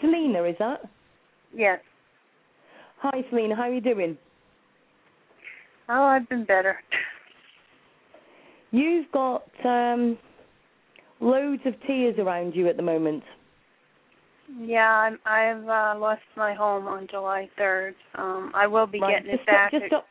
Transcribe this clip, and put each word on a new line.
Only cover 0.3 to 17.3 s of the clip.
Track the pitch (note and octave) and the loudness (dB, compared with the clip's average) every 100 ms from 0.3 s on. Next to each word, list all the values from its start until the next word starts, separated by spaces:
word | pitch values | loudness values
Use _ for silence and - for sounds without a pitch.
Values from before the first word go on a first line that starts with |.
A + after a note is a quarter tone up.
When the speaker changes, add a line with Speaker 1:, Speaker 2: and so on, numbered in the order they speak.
| F#3+ | 0
Speaker 1:
is | F3 E3+ | 0 -2
that? | A3 C#4+ - _ _ _ _ _ _ | -4 -4 -12 _ _ _ _ _ _
Speaker 2:
Yes. | A3+ G#3 F3+ - _ _ _ _ _ _ _ _ - - _ | -2 0 0 -6 _ _ _ _ _ _ _ _ -20 -20 _
Speaker 1:
Hi, | C#4 C4 B3+ | -4 -4 -2
Selena. | A#3+ A3 G#3+ | -2 0 -2
How | |
are | B3 | -2
you | B3+ | -2
doing? | A3+ G#3+ E3+ D#3 _ _ _ _ _ _ _ _ _ _ _ _ - - - _ - | 0 0 -2 -4 _ _ _ _ _ _ _ _ _ _ _ _ -20 -20 -20 _ -4
Speaker 2:
Oh, | B3 | 2
I've | C#4 C4+ A#3+ | 4 4 2
been | B3 | -4
better. | G#3+ F#3+ F#3+ F#3+ - - - - - - _ _ _ _ _ _ _ - _ _ - _ _ | 2 2 2 -2 -6 -6 -6 -10 -20 -20 _ _ _ _ _ _ _ -20 _ _ -20 _ _
Speaker 1:
You've | A3+ D#4 E4+ C#4+ | 0 2 0 0
got, | C#4 C4 B3 - - | -2 0 -2 -8 -6
um, | B3 A#3+ A#3+ A#3+ A#3+ A3+ - _ _ _ _ _ _ _ _ _ | 0 2 2 0 0 -2 -10 _ _ _ _ _ _ _ _ _
loads | A#3 C4 C#4+ C#4 C4 | 2 2 0 -2 -4
of | - - | -4 -4
tears | C4+ B3 G#3+ | 0 0 0
around | F#3 F3 F3 | -2 -2 -4
you | E3+ F3 | 0 0
at | E3 | 0
the | |
moment. | F3 D#3+ D#3+ D3+ - - _ _ _ _ _ _ _ _ _ _ - B3+ | 0 0 0 -4 -10 -20 _ _ _ _ _ _ _ _ _ _ -20 -14
Speaker 2:
Yeah, | A3+ A3+ A3 | -2 2 4
I'm, | A3 A3 A3 A3 | 4 2 -2 -2
I've, | A3 A3 A3+ A3 | 0 2 -2 -2
uh, | A3 G#3+ G#3 | 0 0 0
lost | G#3+ G#3+ - A3 | -2 -2 -6 -6
my | G#3+ | -4
home | G3+ G#3 G3 G3 | -2 -2 -2 -4
on | F#3+ F#3+ | -8 -8
July | G3+ F#3+ | -8 -4